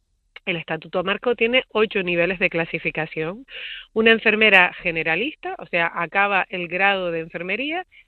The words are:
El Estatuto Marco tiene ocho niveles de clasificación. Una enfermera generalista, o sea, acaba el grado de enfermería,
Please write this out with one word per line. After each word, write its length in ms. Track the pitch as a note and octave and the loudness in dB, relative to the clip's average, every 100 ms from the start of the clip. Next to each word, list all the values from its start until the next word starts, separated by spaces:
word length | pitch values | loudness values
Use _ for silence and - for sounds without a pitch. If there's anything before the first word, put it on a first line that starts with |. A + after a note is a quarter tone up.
| _ _ _ - | _ _ _ -10
El 120 | - E3+ | -6 -6
Estatuto 480 | - D#3+ D#3+ F#3 | -4 -8 -4 -4
Marco 320 | F3+ G3+ B3 A#3 | -2 -2 -2 0
tiene 260 | A3+ B3 - | 2 2 0
ocho 340 | A3 A3 G#3 | 0 0 0
niveles 380 | F3+ E3+ F3 F3+ | 0 2 0 0
de 100 | F3+ | 0
clasificación. 960 | E3+ E3 E3 E3 D#3+ D#3 D#3 D#3 G#3 C4+ - - - - | 0 -4 -4 -4 -4 -4 -4 -6 -8 -14 -16 -14 -14 -6
Una 180 | A3 A3+ | 2 6
enfermera 600 | A3+ A3 G#3+ A3 F#3+ F3+ - | 6 4 4 6 6 6 2
generalista, 720 | F3+ E3 D#3+ E3 C4+ - F4+ F#4 | -4 -2 -2 -2 -2 -6 -12 -12
o 80 | F3+ | -6
sea, 260 | F3 E3+ | -2 -2
acaba 500 | - E3 G3 G3+ G3 - | -2 -2 0 2 2 0
el 180 | F#3 F3 | -4 -6
grado 460 | F3 G3 G3 F3+ | 0 2 2 -2
de 80 | E3 | -4
enfermería, 640 | E3 E3+ F3 G#3 C#4+ E4+ F4+ - | -6 -8 -6 -6 -4 -6 -8 -16